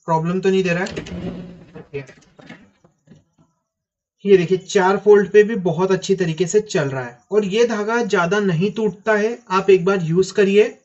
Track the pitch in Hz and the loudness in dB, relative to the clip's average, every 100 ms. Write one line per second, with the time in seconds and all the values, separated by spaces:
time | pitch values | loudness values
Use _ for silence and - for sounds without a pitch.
0 | - 160 170 185 190 190 180 170 202 - | -4 -2 -2 -2 0 0 0 -2 -6 -10
1 | - 180 185 175 - - - 156 - 143 | -12 -10 -10 -12 -16 -20 -20 -20 -14 -14
2 | 135 - _ - - - 101 _ _ _ | -14 -20 _ -20 -20 -20 _ _ _ _
3 | _ - _ _ _ _ _ _ _ _ | _ -20 _ _ _ _ _ _ _ _
4 | _ _ 202 190 170 185 - 202 185 202 | _ _ 2 4 4 -2 -2 0 2 2
5 | 208 208 196 208 214 233 175 160 190 190 | 4 4 6 4 4 2 -2 -2 0 0
6 | 190 185 170 156 175 214 214 180 139 135 | -2 -2 -2 -2 -2 -2 -2 -2 -2 -6
7 | 127 - - 208 202 214 233 214 208 233 | -10 -14 -4 -2 0 0 0 0 -2 -2
8 | 202 196 170 208 196 160 202 208 214 - | 0 0 0 0 0 0 -2 -2 -4 -4
9 | 220 208 220 240 - 190 190 190 175 196 | -2 0 0 -4 -4 0 4 4 4 -2
10 | 160 170 190 - 196 202 240 - | 0 0 0 0 2 4 2 -2